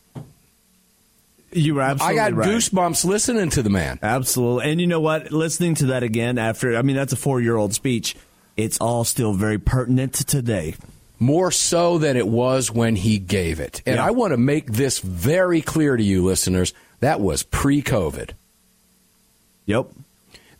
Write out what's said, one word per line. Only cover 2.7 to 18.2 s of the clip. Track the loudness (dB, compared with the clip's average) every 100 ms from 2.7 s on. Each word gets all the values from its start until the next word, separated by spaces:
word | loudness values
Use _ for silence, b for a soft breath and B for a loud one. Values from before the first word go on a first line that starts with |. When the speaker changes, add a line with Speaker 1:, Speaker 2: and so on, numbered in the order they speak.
| 0 0 0
Speaker 2:
listening | 0 0 0 0 0
to | 0
the | 0
man. | 0 -2 -4
Speaker 1:
Absolutely. | -2 -2 -2 0 0 0 0
And | 0
you | 0
know | 0
what? | 0 -2 -2
Listening | -2 -2 -2 0 0
to | 0
that | 0
again | -2 -2 -2 0
after, | -2 -2 -2 0
I |
mean, | 0 0
that's | -2
a | -2
four-year-old | -2 0 0 0 0
speech. | -2 -2 -2 -4 -10 b b b -6
It's | -4 -2
all | -2 0
still | -2 0 0
very | 0 0 0
pertinent | 0 0 2 0 0
today. | -4 -2 -2 0 -2 -4 -10 -18 -20 _ -2
Speaker 2:
More | 2 2 2
so | 0 0 2 2 2
than | 2 2
it | 2
was | 2 2 2 0
when | 0 2 2
he | 2 0
gave | 0 0 0 -4
it. | -6 -8 -4
And | 0
Speaker 1:
Yeah. | 0
Speaker 2:
I |
want | 0 0
to | 2
make | 2 0 -2
this | -2 0 -2
very | -6 -2 0 2 2 0
clear | 0 0 2 2
to |
you, | 2 4
listeners. | 2 2 0 0 0 -4 b b
That | -2 0
was | 0 -2
pre-covid. | -4 -2 0 0 0 0 -2 -4